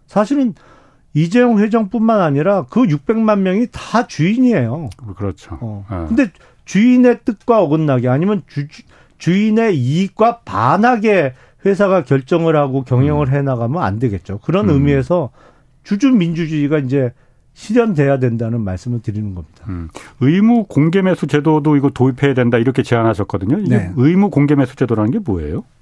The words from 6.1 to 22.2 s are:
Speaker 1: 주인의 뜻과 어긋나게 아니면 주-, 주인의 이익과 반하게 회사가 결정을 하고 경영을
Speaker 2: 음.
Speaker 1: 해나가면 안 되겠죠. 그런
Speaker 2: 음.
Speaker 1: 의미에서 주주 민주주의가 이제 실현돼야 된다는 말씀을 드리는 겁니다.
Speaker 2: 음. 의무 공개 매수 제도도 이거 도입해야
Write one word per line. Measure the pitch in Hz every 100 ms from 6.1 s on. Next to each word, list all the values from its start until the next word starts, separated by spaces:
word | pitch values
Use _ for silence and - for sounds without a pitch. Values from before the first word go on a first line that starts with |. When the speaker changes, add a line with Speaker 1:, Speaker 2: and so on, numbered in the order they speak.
| 233 226 - _ _
Speaker 1:
주인의 | - 190 247 247 247 233
뜻과 | - 202 - 226
어긋나게 | 156 156 156 127 123
아니면 | 135 190 202 -
주-, | 143 143 - - _ _ -
주인의 | 160 190 214 220 226 147
이익과 | 123 160 190 - 226 233
반하게 | - 101 120 180 240 233 214 190 135 127 _ _ 196
회사가 | 190 196 190
결정을 | 135 139 127 170 165 151
하고 | 143 135
경영을 | 127 123 143 147 135
Speaker 2:
음. |
Speaker 1:
해나가면 | 143 139 120 117 170
안 | 107 107
되겠죠. | 127 98 - 98
그런 | - 180 202
Speaker 2:
음. |
Speaker 1:
의미에서 | 139 143 139 127 175 127 _ - _ _ _
주주 | - 202 269
민주주의가 | 247 170 165 156 156 143 151
이제 | 127 139 123 - _ _ _
실현돼야 | - - 233 226 151 139 139
된다는 | 127 113 113 117
말씀을 | 98 92 123 120
드리는 | 110 104 104
겁니다. | 90 78 - 107
Speaker 2:
음. | 90 80 - - -
의무 | 131 185 220 240 196
공개 | 139 160 190
매수 | 185 165 147
제도도 | 147 156 151 151 143
이거 | 135
도입해야 | 131 127 127